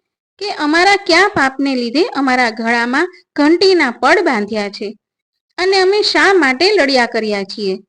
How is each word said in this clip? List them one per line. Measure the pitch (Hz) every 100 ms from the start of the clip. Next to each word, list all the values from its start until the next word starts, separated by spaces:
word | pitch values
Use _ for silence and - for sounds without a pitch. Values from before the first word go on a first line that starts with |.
| _ _ _ -
કે | 403
અમારા | 349 294 330 381 392
કયા | 392 330 403
પાપને | 392 269 269 277 262
લીધે | 240 262 466
અમારા | - 269 254 240
ગળામાં | 220 226 233 240 269 359 - _ -
ઘંટીના | 294 349 381 359 277
પડ | - 262 359
બાંધ્યા | 349 226 202 214 202
છે | 208 208 226 _ _ _ _ _ -
અને | 370 392
અમે | 370 415
શા | - 320 339
માટે | 392 269 254 370
લડ્યા | 415 277 262 233
કર્યા | 233 214 202
છીએ." | 190 - 196 190